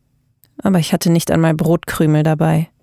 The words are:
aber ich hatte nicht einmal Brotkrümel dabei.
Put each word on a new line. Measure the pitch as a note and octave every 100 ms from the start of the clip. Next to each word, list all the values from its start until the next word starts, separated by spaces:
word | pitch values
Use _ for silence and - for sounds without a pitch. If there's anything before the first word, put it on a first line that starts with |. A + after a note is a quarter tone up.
| _ _ _ _ _ -
aber | G3+ F3+
ich | D3+
hatte | F3 F3
nicht | E3+ -
einmal | E3 E3 D#3
Brotkrümel | D#3+ E3+ - - D#3 D3+
dabei. | D#3 D#3 D#3+ D#3+ E3 _